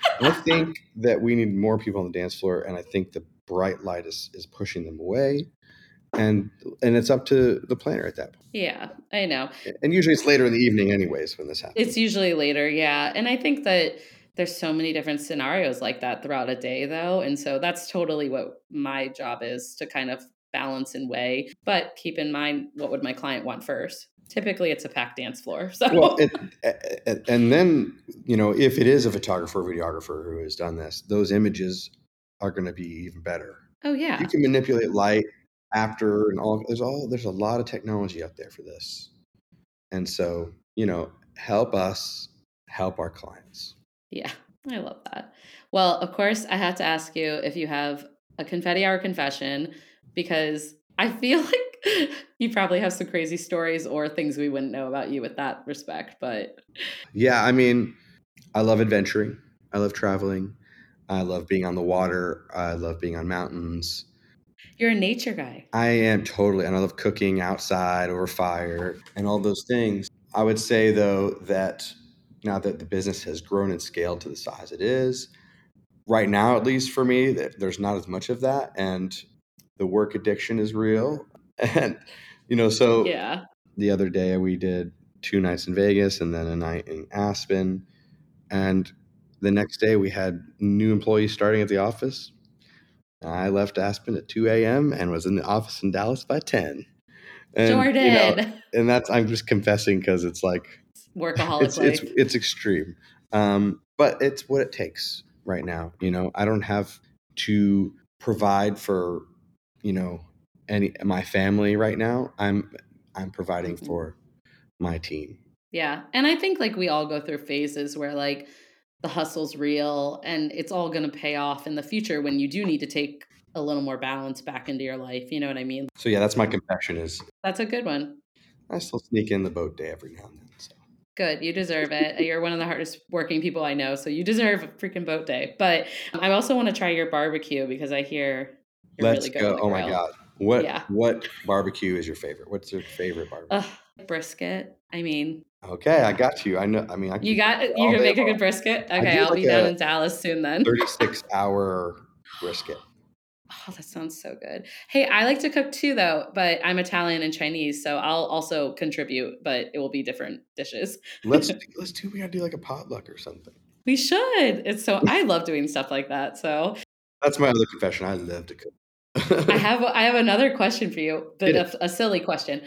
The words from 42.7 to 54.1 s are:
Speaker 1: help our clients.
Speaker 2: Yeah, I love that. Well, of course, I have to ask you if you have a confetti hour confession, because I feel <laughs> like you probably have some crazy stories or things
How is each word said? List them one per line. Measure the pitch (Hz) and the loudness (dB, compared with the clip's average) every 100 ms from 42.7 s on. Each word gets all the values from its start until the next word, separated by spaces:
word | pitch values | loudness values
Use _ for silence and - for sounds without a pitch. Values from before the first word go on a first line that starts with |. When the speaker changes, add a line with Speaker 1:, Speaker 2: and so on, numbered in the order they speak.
Speaker 1:
help | - 92 92 | -6 -4 -4
our | 82 | -8
clients. | - - 85 - - - - _ _ _ | -10 -20 -20 -20 -18 -18 -18 _ _ _
Speaker 2:
Yeah, | - - - _ _ 269 | -12 -12 -12 _ _ -12
I | 220 | -10
love | 151 - - | -10 -12 -14
that. | - - _ - - _ | -12 -14 _ -20 -20 _
Well, | 190 185 170 | 2 4 2
of | 185 | -2
course, | 196 202 214 - | 0 0 0 -2
I | 185 | -2
have | 254 - | -2 0
to | |
ask | 160 160 160 | 0 -2 -4
you | 160 156 | -6 -4
if | 151 147 | -4 -6
you | 165 156 | -6 -4
have | 143 147 143 - _ _ - | -2 -4 -6 -12 _ _ -14
a | - | -8
confetti | 175 175 180 | -4 -2 0
hour | 190 185 | 2 0
confession, | 190 180 139 - 139 139 165 - - _ _ | -2 -2 -4 -4 -6 -6 -6 -10 -20 _ _
because | 180 175 160 151 151 - - _ - | -8 -2 -2 -2 -4 -8 -18 _ -2
I | 214 | -2
feel | - 247 320 | 0 2 2
<laughs> | |
like | 302 494 - - 403 392 285 - - - | 2 0 -2 -4 -2 0 -2 -4 -12 -4
you | 233 | -2
probably | 214 185 180 | 2 2 2
have | 185 | 0
some | 185 180 | -2 -4
crazy | 175 160 170 | -4 -4 -6
stories | - 175 165 165 - | -4 -2 0 -2 -4
or | 151 | -4
things | 151 | -4